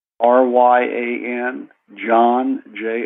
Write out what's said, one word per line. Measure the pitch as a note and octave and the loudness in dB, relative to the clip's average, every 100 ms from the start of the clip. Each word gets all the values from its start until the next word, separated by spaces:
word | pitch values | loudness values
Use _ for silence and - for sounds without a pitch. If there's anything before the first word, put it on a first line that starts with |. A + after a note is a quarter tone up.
| _ - | _ -2
R | A#2+ B2 B2+ | 2 4 4
Y | B2 B2 B2 | 4 4 4
A | A#2+ A#2+ A#2+ A#2+ A#2+ B2 B2 | 0 -4 -6 -6 -8 -8 -8
N, | C3+ D3 _ _ G2+ G#2 | -10 -14 _ _ -10 0
John, | A2+ A#2+ B2 C3 C3+ - | 2 2 2 -2 -6 -10
J | G2+ A2+ A2+ | -12 -8 -6